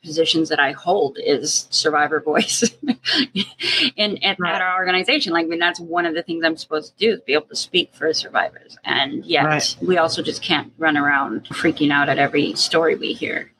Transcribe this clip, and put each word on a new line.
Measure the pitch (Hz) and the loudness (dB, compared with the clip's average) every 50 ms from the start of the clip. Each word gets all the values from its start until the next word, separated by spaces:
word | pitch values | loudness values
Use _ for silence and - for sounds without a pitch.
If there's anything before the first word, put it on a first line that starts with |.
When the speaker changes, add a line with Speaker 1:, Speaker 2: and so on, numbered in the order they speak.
Speaker 1:
positions | _ 165 151 156 160 156 156 165 160 156 | _ -8 0 0 2 2 2 0 2 0
that | 156 143 | 2 2
I | 143 135 | 2 0
hold | 147 - - 170 196 202 - 202 208 - | 0 -4 -2 0 2 2 2 0 -2 -4
is | - 151 147 131 139 151 - - - - | 0 0 0 0 0 -2 -2 -2 -4 -2
survivor | - - - 160 151 147 147 147 156 151 | -4 0 0 2 2 2 2 2 0 -2
voice | - 156 151 165 220 - - - - | -2 0 0 0 0 0 0 0 0
<laughs> | 226 - - - 294 254 - _ - - 311 269 - _ 190 202 - - _ - 349 - - - 254 - | 0 -2 -4 -4 -4 -4 -4 _ -2 0 0 0 0 _ -6 -6 -6 -6 _ -4 -2 0 2 0 0 0
in, | - 214 214 196 - - | 0 -2 -2 -2 0 0
at, | 190 196 190 | 0 0 0
Speaker 2:
Right. | 180 170 190 | 0 0 0
Speaker 1:
at | 196 185 | 0 0
our | 185 185 | 0 0
organization. | 185 185 180 180 185 185 208 269 302 - 196 170 | 0 2 2 2 2 2 2 2 2 2 0 0
Like, | 170 165 | 0 0
I | 160 | 0
mean, | 170 165 | -2 0
that's | 170 175 170 - | 0 0 0 -2
one | 170 165 165 175 175 | -8 -4 -2 -2 0
of | 170 156 | 0 -2
the | 165 165 | -4 -4
things | - 165 165 165 | -4 -6 -2 0
I'm | 165 160 | -2 -2
supposed | 160 - _ 156 156 151 - _ | -2 -8 _ -4 -4 -4 -6 _
to | _ 190 | _ 0
do | 226 208 | 0 0
is | - - | 0 -2
be | - 131 | 0 -2
able | 151 147 _ | -2 -2 _
to | - | -10
speak | - - - - 180 170 - _ | -10 -10 -2 -2 -2 -2 -2 _
for | - 147 160 156 | -4 -2 -2 0
survivors. | - - - - - 90 - - - - - - - _ | -2 -4 -2 -2 0 0 0 -4 -10 -20 -20 -20 -14 _
And | - 143 123 135 135 143 - - | -2 0 0 0 0 -2 -8 -4
yet | - 170 147 135 | 0 0 2 2
Speaker 2:
Right. | 156 151 151 139 - - - - | 2 2 0 0 -2 -4 -4 -2
Speaker 1:
we | 175 185 175 | 0 2 2
also | 160 165 160 180 160 | 2 2 0 -2 -4
just | - - - | -6 -6 -6
can't | - - 170 147 143 - _ - | -2 0 0 0 0 -4 _ -2
run | 160 160 151 | 0 2 2
around | 147 143 143 143 139 135 120 110 117 - - | 2 2 2 2 2 0 -2 -4 -8 -8 -10
freaking | - - - 165 151 - 151 143 | -10 -2 0 0 0 2 0 2
out | 143 143 143 139 | 2 2 2 2
at | 135 139 | 2 2
every | 143 139 143 147 143 - 101 | 2 2 2 0 0 0 0
story | - - - - 165 165 160 143 | -2 -2 2 2 2 4 2 2
we | - - - - | 0 -2 -6 -6
hear | - 156 - - - - - _ _ | -4 -6 -6 -6 -6 -8 -12 _ _